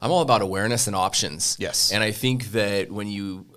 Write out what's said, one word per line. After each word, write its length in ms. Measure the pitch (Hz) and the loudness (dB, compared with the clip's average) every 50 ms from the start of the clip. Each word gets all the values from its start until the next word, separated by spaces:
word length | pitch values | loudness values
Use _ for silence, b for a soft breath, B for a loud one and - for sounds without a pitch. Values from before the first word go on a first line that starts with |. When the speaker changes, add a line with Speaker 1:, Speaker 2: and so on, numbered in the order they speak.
| - | -2
Speaker 1:
I'm 80 | 123 | 2
all 100 | 175 180 160 | 2 2 4
about 200 | 135 117 107 101 | 4 4 4 4
awareness 460 | 95 95 95 101 110 120 113 - 107 | 2 0 0 0 2 2 0 0 0
and 80 | 101 | 0
options. 600 | 95 92 98 - - - 78 73 80 - - - - | 0 0 2 2 0 -2 -2 -4 -4 -4 -4 -2 -2
Speaker 2:
Yes. 320 | 98 82 - - - - 98 | -4 -4 0 0 2 2 2
Speaker 1:
And 100 | 107 107 | 2 2
I 80 | 107 | 0
think 360 | 107 110 127 131 127 123 117 101 104 | 0 0 0 0 0 0 -2 -2 -2
that 380 | 113 104 101 101 98 95 - | 0 0 0 0 -2 -2 -4
when 160 | 98 104 104 | -6 -8 -6
you, 400 | 104 101 101 101 98 92 95 92 - - | -6 -6 -6 -6 -6 -8 -10 -14 -18 -14